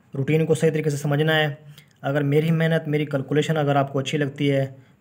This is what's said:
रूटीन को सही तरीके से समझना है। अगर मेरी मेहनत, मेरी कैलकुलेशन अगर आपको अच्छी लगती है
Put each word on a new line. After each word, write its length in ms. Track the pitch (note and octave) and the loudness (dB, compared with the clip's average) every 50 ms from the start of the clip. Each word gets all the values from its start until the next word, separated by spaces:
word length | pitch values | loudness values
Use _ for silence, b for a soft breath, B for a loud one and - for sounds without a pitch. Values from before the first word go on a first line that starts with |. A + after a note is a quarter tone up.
| _ _ - | _ _ -8
रूटीन 320 | C3+ C3 - D3+ D#3+ D#3+ | -6 -2 0 0 2 2
को 100 | D#3 D#3+ | 2 0
सही 160 | - E3 D#3+ | 2 2 0
तरीके 180 | D3+ D#3 D3+ D3+ | 0 0 -2 -2
से 80 | C#3+ | -2
समझना 360 | C#3 - D3 C#3+ C#3+ D#3 D#3+ D#3 | -2 -2 0 0 2 2 2 2
है। 240 | D#3 D3+ D3 C#3+ - - B B B B B B B - | 2 2 0 -2 -8 -14 B B B B B B B -4
अगर 200 | C#3 C#3 D3 C#3+ | -2 -2 0 0
मेरी 260 | C#3 C#3+ D#3 D#3 E3 | 2 2 2 2 2
मेहनत, 340 | E3 D#3+ D#3+ D#3+ E3 D#3+ D#3 | 2 2 2 2 0 0 0
मेरी 180 | D3 D3 D3+ D3+ | 0 -2 -2 -2
कैलकुलेशन 480 | C#3+ C#3+ C3+ C3+ - D3 D3 D3 - D#3+ | -2 -4 -4 -2 0 0 0 0 0 0
अगर 220 | D#3 D3 C#3+ C#3 | 0 0 2 2
आपको 220 | C#3+ C3+ C#3 - C#3 | 2 0 0 -2 -4
अच्छी 180 | C3 - - | -4 -2 -2
लगती 300 | D3+ D3 C3 C3+ - D3 | -2 -2 -4 -2 -2 0
है 280 | C#3+ C#3 C3+ C3+ C3+ - B B B B B | 0 2 0 0 -2 -6 B B B B B